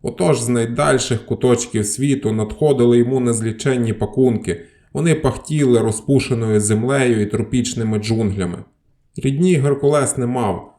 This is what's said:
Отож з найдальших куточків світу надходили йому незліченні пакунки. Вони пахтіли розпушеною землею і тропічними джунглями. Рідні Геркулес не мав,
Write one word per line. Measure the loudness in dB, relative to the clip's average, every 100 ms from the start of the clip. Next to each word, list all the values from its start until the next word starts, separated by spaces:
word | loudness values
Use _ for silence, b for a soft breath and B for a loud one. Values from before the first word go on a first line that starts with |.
Отож | -8 -2 0 2
з | 0
найдальших | -2 -2 0 0 0 0 -4 -4
куточків | 0 2 2 0 -4 -4
світу | -2 -2 0 0
надходили | -2 -4 0 2 4 4 4
йому | 4 0
незліченні | 0 -2 -4 -4 -2 0 -2
пакунки. | -2 -4 2 2 2 -4 -8 B B B
Вони | -2 0
пахтіли | 2 0 -4 -4 0 4 4
розпушеною | 2 -2 0 0 2 -2 0 2
землею | 2 0 0 0 2 2
і | 0
тропічними | -4 -2 -2 -2 -4 -2 -2
джунглями. | -2 -2 -2 -2 -6 -8 -14 _ _ _ _ -6
Рідні | -4 0 2
Геркулес | 2 2 2 2 2 0 -2
не | -4
мав, | -2 -2 -4 -10